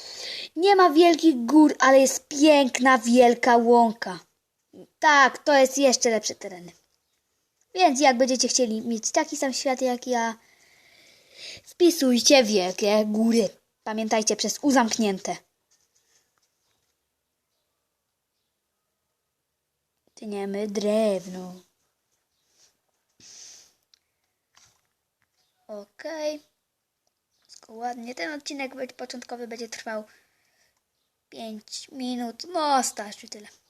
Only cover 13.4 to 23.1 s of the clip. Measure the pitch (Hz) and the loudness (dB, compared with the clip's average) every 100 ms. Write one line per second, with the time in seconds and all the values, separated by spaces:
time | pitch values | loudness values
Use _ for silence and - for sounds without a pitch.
13.4 | 185 - _ _ - 220 220 226 214 214 | 0 -6 _ _ -10 -8 -4 -2 -2 -2
14.4 | 214 - 294 262 226 - 214 190 - 170 | -4 -4 0 2 0 0 -2 -2 -8 -12
15.4 | _ _ _ _ _ _ _ _ _ _ | _ _ _ _ _ _ _ _ _ _
16.4 | _ _ _ _ _ _ _ _ _ _ | _ _ _ _ _ _ _ _ _ _
17.4 | _ _ _ _ _ _ _ _ _ _ | _ _ _ _ _ _ _ _ _ _
18.4 | _ _ _ _ _ _ _ _ _ _ | _ _ _ _ _ _ _ _ _ _
19.4 | _ _ _ _ _ _ _ _ 220 202 | _ _ _ _ _ _ _ _ -12 -10
20.4 | 196 202 214 208 208 214 220 190 185 185 | -8 -8 -8 -4 -2 0 0 -2 -8 -16
21.4 | 185 180 _ _ _ _ _ _ _ _ | -16 -20 _ _ _ _ _ _ _ _
22.4 | _ _ _ _ _ _ _ | _ _ _ _ _ _ _